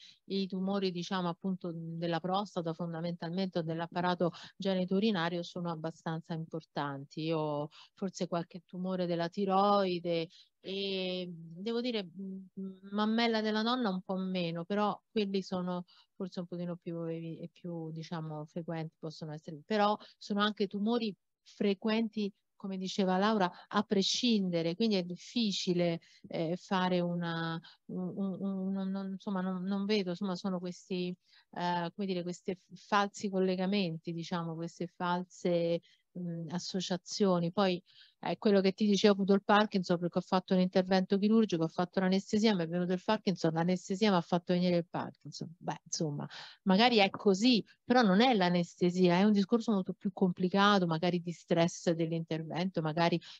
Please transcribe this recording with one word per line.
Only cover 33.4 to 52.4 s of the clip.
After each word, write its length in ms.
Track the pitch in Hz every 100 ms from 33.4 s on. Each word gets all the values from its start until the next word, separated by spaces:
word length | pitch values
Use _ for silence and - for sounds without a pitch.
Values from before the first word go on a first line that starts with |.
| 185 185 190 202 175 160 -
diciamo, 440 | 170 160 175 165 160
queste 320 | 170 - 175
false, 960 | - 180 180 180 - 180 170 170 170 - _ _
mh, 360 | 180 175 165 165
associazioni. 1000 | 175 - 185 175 175 - - 196 175 170
Poi 300 | 208 196 180 - - - _
è 180 | - 170
quello 240 | 208 196
che 120 | 190
ti 120 | - 208
dicevo, 260 | 196 214
ho 20 | 196
avuto 180 | 190
il 100 | 196
Parkinson 560 | - 208 214 196 180 175
perché 180 | 175 185
ho 40 |
fatto 320 | - 190 -
un 60 | 190
intervento 580 | 185 190 185 190 185 196
chirurgico, 460 | 214 226 214 170
ho 40 | 160
fatto 320 | - 180 -
l'anestesia, 560 | 185 190 - 214 220 190
mi 80 |
è 40 | 165
venuto 260 | 175 175
il 80 | 185
Parkinson, 500 | - 214 - 170 165
l'anestesia 560 | 165 175 185 - 190 214
mi 80 | 180
ha 40 |
fatto 320 | - 175 -
venire 240 | 175 180 175
il 100 | 170
Parkinson. 640 | 151 123 - 147 - - 160
Beh, 240 | 156 151 -
insomma, 420 | - 156 147 147 - - -
magari 340 | 196 190 247 226
è 120 | 196
così, 540 | - 208 190 247 226 - _
però 180 | - 247
non 200 | 208 185
è 120 | 262
l'anestesia, 840 | 220 175 175 170 - 175 180 180 175
è 60 |
un 80 | 208
discorso 380 | 202 190 233 226
molto 220 | 196 185
più 180 | - 202
complicato, 760 | - 185 175 180 196 202 202 175
magari 340 | 160 180 175
di 100 | 175
stress 600 | 160 - 170 170 - 185
dell'intervento, 920 | 165 160 165 160 160